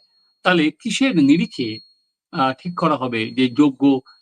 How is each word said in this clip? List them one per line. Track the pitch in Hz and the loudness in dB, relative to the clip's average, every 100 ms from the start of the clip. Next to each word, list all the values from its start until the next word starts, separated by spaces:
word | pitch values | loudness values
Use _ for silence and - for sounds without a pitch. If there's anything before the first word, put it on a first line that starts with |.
| _ _ _ _ | _ _ _ _
তাহলে | 190 180 151 | 0 2 0
কিসের | - 233 202 269 180 | -2 -6 -2 0 2
নিরিখে, | 139 165 233 - 113 110 _ _ _ _ _ | 4 4 0 -6 -8 -10 _ _ _ _ _
আহ, | 156 135 | -4 -4
ঠিক | 131 180 175 | -4 -10 -4
করা | 165 143 | -2 -2
হবে | 127 117 113 | -4 -4 -4
যে | 120 131 | -2 0
যোগ্য | 120 147 131 139 135 - - | 2 2 2 2 2 -2 -20